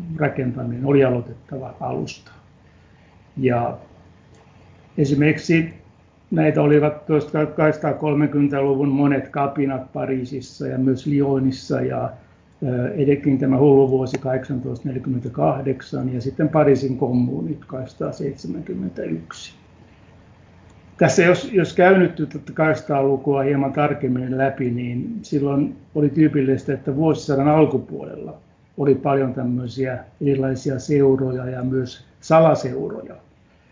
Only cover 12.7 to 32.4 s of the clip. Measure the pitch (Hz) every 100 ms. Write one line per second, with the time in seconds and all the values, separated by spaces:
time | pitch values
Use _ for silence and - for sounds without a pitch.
12.7 | 123 123 196 139 143 147 135 135 131 147
13.7 | 135 135 131 127 143 135 131 - 127 131
14.7 | 120 143 127 131 123 127 120 151 135 135
15.7 | 131 - 139 127 123 135 135 156 156 143
16.7 | 131 135 127 123 123 123 143 165 - -
17.7 | - 110 - 156 - 147 - - - -
18.7 | 62 62 - 80 80 - - - - _
19.7 | - - - - - - _ - - -
20.7 | - - - 170 - 170 180 - 196 160
21.7 | - 180 190 170 - 151 151 - 143 156
22.7 | 151 - 143 139 135 147 139 135 139 135
23.7 | 139 147 143 131 127 127 131 135 131 123
24.7 | 120 123 120 233 226 - 147 143 139 151
25.7 | - - 156 147 160 156 151 131 131 -
26.7 | 135 - 135 160 156 - 135 143 156 151
27.7 | 196 - - - - - - _ _ _
28.7 | - 143 131 147 139 131 127 123 123 123
29.7 | 123 131 123 - - 143 135 135 131 147
30.7 | 135 - 147 139 131 131 127 127 127 127
31.7 | 131 123 - - _ - 160